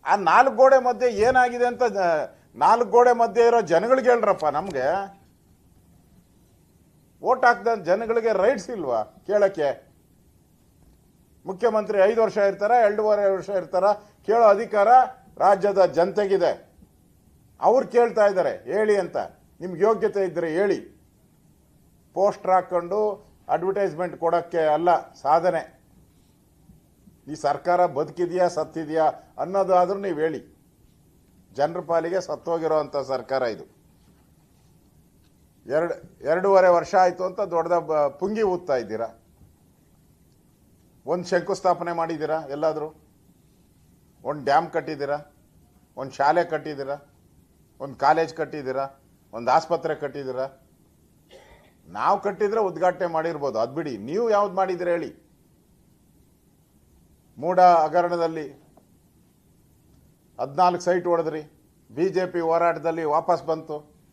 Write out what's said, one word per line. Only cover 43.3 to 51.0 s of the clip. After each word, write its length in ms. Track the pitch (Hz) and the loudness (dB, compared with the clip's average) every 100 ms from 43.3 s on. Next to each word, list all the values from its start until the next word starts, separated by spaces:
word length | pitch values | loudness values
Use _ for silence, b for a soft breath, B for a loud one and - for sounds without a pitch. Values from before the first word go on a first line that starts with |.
| _ _ _ _ _ _ _ _ _ | _ _ _ _ _ _ _ _ _
ಒಂದು 220 | 127 151 | -10 -8
ಡ್ಯಾಮ್ 260 | 131 143 165 | 0 0 0
ಕಟ್ಟಿದ್ದೀರಾ, 480 | 165 147 147 139 147 - _ _ _ _ _ _ - | -6 -8 -8 -6 -8 -10 _ _ _ _ _ _ -14
ಒಂದು 140 | 135 | -14
ಶಾಲೆ 320 | - 143 165 | 0 2 2
ಕಟ್ಟಿದ್ದೀರಾ, 540 | 165 156 147 139 135 143 _ _ _ _ _ _ _ _ | 0 -6 -8 -10 -10 -10 _ _ _ _ _ _ _ _
ಒಂದು 160 | 143 | -14
ಕಾಲೇಜ್ 400 | 117 139 160 160 | 0 2 4 0
ಕಟ್ಟಿದ್ದೀರಾ, 540 | 160 147 151 131 131 135 - _ _ _ | -4 -8 -6 -6 -6 -6 -10 _ _ _
ಒಂದು 180 | 113 120 | -6 2
ಆಸ್ಪತ್ರೆ 440 | 147 - 170 160 | 2 2 -4 -4
ಕಟ್ಟಿದ್ದೀರಾ? 540 | 151 143 139 131 123 135 - _ _ _ _ | -6 -8 -8 -8 -6 -8 -10 _ _ _ _